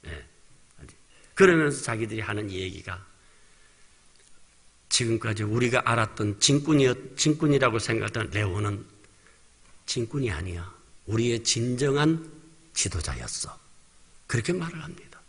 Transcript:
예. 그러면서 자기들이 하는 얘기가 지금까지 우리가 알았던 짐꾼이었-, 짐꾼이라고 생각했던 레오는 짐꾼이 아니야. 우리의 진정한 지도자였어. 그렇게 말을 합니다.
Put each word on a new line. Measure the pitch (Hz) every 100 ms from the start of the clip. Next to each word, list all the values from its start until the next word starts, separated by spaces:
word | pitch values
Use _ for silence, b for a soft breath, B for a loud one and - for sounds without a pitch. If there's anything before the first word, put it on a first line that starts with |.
| 78
예. | 78 71 - - - - - 69 - - b b
그러면서 | - 190 165 151 135
자기들이 | 131 113 110 110
하는 | 107 104 104
얘기가 | 92 95 87 - 92 - - b b b b b b b b - _ - - - _ - _ _
지금까지 | - 117 113 113 101
우리가 | 104 113 123 127 120
알았던 | 117 110 - 104 101
짐꾼이었-, | - 143 143 151 131 127 - -
짐꾼이라고 | 151 151 156 139 123 110
생각했던 | - 113 107 117 113
레오는 | 104 104 95 104 101 - - - b b b b _ - - -
짐꾼이 | 127 113 143 120
아니야. | 78 90 85 92 - - - -
우리의 | 110 120 117
진정한 | 117 120 123 123 139 143 151 160 - - - - -
지도자였어. | - 95 87 78 64 58 - - - - - - - - - -
그렇게 | 120 113
말을 | 180 165 170
합니다. | 151 180 - -